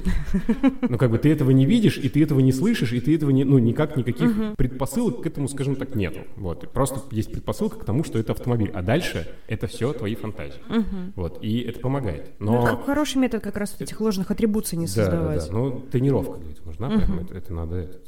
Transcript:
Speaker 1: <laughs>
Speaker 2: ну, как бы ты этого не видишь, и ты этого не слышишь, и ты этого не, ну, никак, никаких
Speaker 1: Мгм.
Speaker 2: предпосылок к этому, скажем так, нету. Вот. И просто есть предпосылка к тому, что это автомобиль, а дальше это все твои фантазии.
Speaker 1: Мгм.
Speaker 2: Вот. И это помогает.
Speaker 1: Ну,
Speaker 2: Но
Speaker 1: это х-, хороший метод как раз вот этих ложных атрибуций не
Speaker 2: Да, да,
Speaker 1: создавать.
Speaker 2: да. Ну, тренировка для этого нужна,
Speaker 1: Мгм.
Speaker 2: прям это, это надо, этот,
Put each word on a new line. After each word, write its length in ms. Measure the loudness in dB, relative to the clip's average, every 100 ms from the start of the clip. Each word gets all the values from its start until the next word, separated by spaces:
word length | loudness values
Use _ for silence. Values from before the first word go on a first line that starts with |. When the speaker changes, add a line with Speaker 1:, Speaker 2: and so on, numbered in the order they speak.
| 0 2 2 0 0
Speaker 1:
<laughs> 440 | 2 2 2 0
Speaker 2:
ну, 80 | 2
как 120 | 2
бы 80 | 4
ты 100 | 4
этого 200 | 4 6
не 140 | 6 6
видишь, 320 | 6 4 2
и 120 | 0
ты 120 | 2
этого 200 | 4 4
не 100 | 4
слышишь, 400 | 4 2 2 0
и 80 | 0
ты 160 | 2 2
этого 140 | 4
не, 140 | 4 6
ну, 140 | 6
никак, 360 | 6 2 0 0
никаких 400 | -2 2 2 2
Speaker 1:
Мгм. 200 | 0 0
Speaker 2:
предпосылок 640 | 0 0 -4 0 0 -2
к 20 | -4
этому, 220 | -4 -4
скажем 300 | -2 -2 -2
так, 180 | -4 -2
нету. 240 | -2 -4 -10 -8
Вот. 300 | -6 -6 -4
И 20 |
просто 340 | 0 0 -2 -4
есть 200 | -4 -2
предпосылка 460 | -4 -4 -2 -4 -4
к 80 | -2
тому, 180 | -2
что 160 | 0 -2
это 140 | -2
автомобиль, 380 | -2 -2 0 0
а 80 | -2
дальше 440 | 0 0 0 -4 -6 -10 -8
это 200 | -6 -6
все 260 | -2 -4
твои 220 | -2 -4 -4
фантазии. 440 | -6 -8 -10 -10 -4
Speaker 1:
Мгм. 460 | -2 -2 -4 -6 -6
Speaker 2:
Вот. 240 | -6 -6
И 200 | -2 -2
это 180 | -4 -4
помогает. 520 | -2 -2 -2 -6 -10 -4
Speaker 1:
Ну, 120 | 0
Speaker 2:
Но 160 | 4 4
Speaker 1:
это 80 | 2
х-, 80 |
хороший 360 | 0 0 0 2
метод 220 | 0 0
как 140 | -4 -6
раз 160 | -6
вот 100 | -8
этих 180 | -8 -2
ложных 300 | 0 0 -2
атрибуций 460 | 0 2 0 -2 -4
не 80 | -2
Speaker 2:
Да, 60 |
да, 100 | 2
Speaker 1:
создавать. 460 | 2 2 0 -2 -2
Speaker 2:
да. 60 |
Ну, 260 | -2 -2 -4 -2
тренировка 480 | 0 2 2 0 -6
для 100 | -10
этого 160 | -10 -10
нужна, 220 | -6 0
Speaker 1:
Мгм. 80 | 4
Speaker 2:
прям 220 | 4 2
это, 140 | -4 -8
это 160 | -6
надо, 220 | -6 -4 -4
этот, 240 | -6 -10